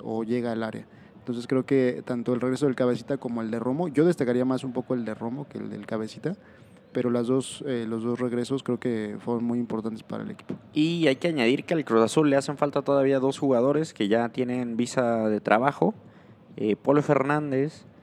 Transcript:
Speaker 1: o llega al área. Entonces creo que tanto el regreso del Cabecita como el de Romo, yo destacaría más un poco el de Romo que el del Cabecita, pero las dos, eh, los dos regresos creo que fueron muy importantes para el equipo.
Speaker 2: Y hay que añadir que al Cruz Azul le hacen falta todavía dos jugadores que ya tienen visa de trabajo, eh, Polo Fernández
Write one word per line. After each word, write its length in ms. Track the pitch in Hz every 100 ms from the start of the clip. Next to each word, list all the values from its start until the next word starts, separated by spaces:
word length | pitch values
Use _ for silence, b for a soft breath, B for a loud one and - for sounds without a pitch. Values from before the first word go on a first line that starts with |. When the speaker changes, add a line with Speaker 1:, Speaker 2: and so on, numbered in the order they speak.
Speaker 1:
o 180 | 117 110
llega 300 | 110 123 117
al 100 | 113
área. 240 | 110 110 - B B - -
Entonces 180 | 120 120
creo 200 | 131 -
que 360 | 135 123 - -
tanto 260 | 123 120
el 80 | 123
regreso 240 | 127 127
del 100 | 143
Cabecita 440 | 120 123 117 - 135
como 240 | 120 117
el 80 | 110
de 80 | 113
Romo, 300 | 123 143 175
yo 180 | 135 175
destacaría 400 | 165 123 123 127
más 180 | 127
un 80 | 131
poco 220 | 127 120
el 100 | 123
de 80 | 110
Romo 340 | 107 117 135 139
que 120 | 107
el 100 | 107
del 160 | 104
Cabecita, 480 | 104 110 110 - 156 202 B B B B -
pero 200 | 127 120
las 160 | 120 117
dos, 360 | 131 - - 139
eh, 180 | 120 113
los 160 | 113
dos 160 | 120 120
regresos 440 | 123 120 120 135
creo 180 | - 120
que 380 | 127 113 104 104
fueron 240 | 120 117
muy 140 | 120 120
importantes 440 | 117 110 110 110
para 200 | - 113
el 80 | 107
equipo. 240 | 104 - - -
Speaker 2:
Y 340 | 151 160 170 156
hay 100 | 131
que 120 | 175
añadir 360 | 156 117 139
que 100 | -
al 100 | 165
Cruz 180 | 135 113
Azul 280 | 113 160 147
le 60 | 139
hacen 200 | 151 139
falta 240 | 147 143
todavía 380 | 139 139 135 135
dos 200 | 131 -
jugadores 540 | 139 120 135 147 160
que 160 | - 101
ya 220 | 113 117
tienen 480 | 131 123 123 120 113
visa 500 | 120 135 120 113 110
de 140 | 104
trabajo, 500 | - 110 139 - 180 - B B B B B -
eh, 200 | 107 101
Polo 260 | 127 147
Fernández 800 | 143 135 135 151 147 131 151 - - B